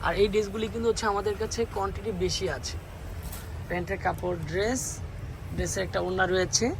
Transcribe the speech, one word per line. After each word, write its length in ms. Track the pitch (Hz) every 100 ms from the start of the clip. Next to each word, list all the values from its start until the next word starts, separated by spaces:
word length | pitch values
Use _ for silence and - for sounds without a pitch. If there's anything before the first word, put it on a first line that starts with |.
| -
আর 80 | 170
এই 60 | 208
ড্রেসগুলি 340 | 208 202 220 220
কিন্তু 140 | 220 233
হচ্ছে 160 | 220 220
আমাদের 220 | 202 202 202
কাছে 180 | 220 - 226
কোয়ান্টিটি 380 | 208 196 - 220 185
বেশি 220 | 180 - 190 143
আছে। 180 | - - - - - - - - - - -
প্যান্টের 320 | 175 175 196 185
কাপড়, 320 | 165 180 175 151
ড্রেস, 320 | 175 208 262 - - - - - - - -
ড্রেসের 260 | 175 196 185
একটা 120 | 190 180
ওড়না 200 | 185 185
রয়েছে 320 | 185 180 - 233 381